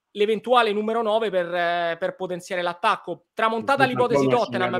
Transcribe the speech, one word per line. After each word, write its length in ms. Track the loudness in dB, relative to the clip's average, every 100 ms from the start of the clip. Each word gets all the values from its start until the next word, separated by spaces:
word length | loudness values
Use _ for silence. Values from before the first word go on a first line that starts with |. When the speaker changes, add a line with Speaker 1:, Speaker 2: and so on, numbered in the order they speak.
| _
Speaker 1:
l'eventuale 600 | -2 0 0 2 2 4
numero 300 | 0 -2 -2
nove 280 | 0 0 0
per, 240 | -2 -2
eh, 420 | -2 0 0 -2 -4
per 160 | -6 -6
potenziare 460 | -8 -8 -6 -4
l'attacco. 640 | -4 0 0 0 -4 -10 _
Tramontata 520 | -2 0 0 0 2
Speaker 2:
Sì, 60 | 2
Speaker 1:
l'ipotesi 360 | 2 2 2 4
Speaker 2:
ma 80 |
Speaker 1:
Tottenham, 320 | 2 0 -2
Speaker 2:
segnalo 120 | -2